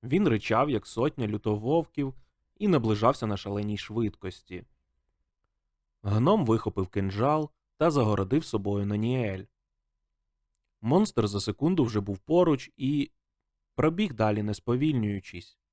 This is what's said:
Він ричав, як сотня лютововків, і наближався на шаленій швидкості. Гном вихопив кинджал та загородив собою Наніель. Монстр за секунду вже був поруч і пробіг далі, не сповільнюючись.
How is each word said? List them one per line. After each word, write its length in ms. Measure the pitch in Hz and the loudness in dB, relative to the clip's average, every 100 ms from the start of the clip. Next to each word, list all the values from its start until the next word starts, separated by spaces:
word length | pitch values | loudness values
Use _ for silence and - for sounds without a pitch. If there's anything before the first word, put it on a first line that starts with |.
Він 260 | 120 156 202 | 0 2 2
ричав, 420 | 110 - 110 143 | 2 2 0 2
як 160 | 120 - | 0 -4
сотня 400 | - 131 - 110 | -2 -2 -2 -4
лютововків, 880 | 104 - 104 113 160 156 - 139 131 _ _ _ _ | -2 -2 -2 0 0 -2 -4 -6 -6 _ _ _ _
і 120 | 208 | 2
наближався 580 | 165 113 104 113 143 113 | 2 2 2 2 2 -2
на 100 | 101 | -4
шаленій 420 | - 101 104 104 | -4 -4 -4 -6
швидкості. 880 | - 110 110 - 95 - _ 90 - _ _ _ _ _ _ _ _ _ _ _ _ _ | -6 -4 -4 -4 -12 -12 _ -16 -16 _ _ _ _ _ _ _ _ _ _ _ _ _
Гном 440 | 101 104 135 214 135 | -2 2 4 2 4
вихопив 420 | 110 - 98 92 | 2 0 -4 -4
кинджал 640 | - 98 98 127 156 151 _ _ _ | -2 -4 0 0 0 -2 _ _ _
та 140 | 151 | 2
загородив 540 | 147 113 101 98 127 | 4 2 2 0 0
собою 420 | - 107 101 101 101 | 0 -4 -2 -2 -2
Наніель. 580 | 104 110 131 113 95 98 _ _ _ _ _ _ _ _ _ _ _ _ _ | 0 0 -2 -2 -6 -10 _ _ _ _ _ _ _ _ _ _ _ _ _
Монстр 480 | 110 156 208 - 107 | 2 2 2 2 0
за 120 | 101 | 0
секунду 440 | 104 101 151 185 | -4 -2 0 2
вже 160 | 120 107 | 2 0
був 180 | 101 95 | -4 -8
поруч 520 | - 165 175 143 - _ | 0 2 4 2 -2 _
і 340 | 131 147 - _ _ _ _ _ _ | -2 -2 -4 _ _ _ _ _ _
пробіг 400 | - 143 170 208 | 0 0 2 -4
далі, 280 | 117 110 107 | 0 0 0
не 120 | 104 | -2
сповільнюючись. 1040 | 104 - 123 151 135 107 101 - 90 - _ _ | -6 -2 0 2 2 0 -4 -8 -16 -16 _ _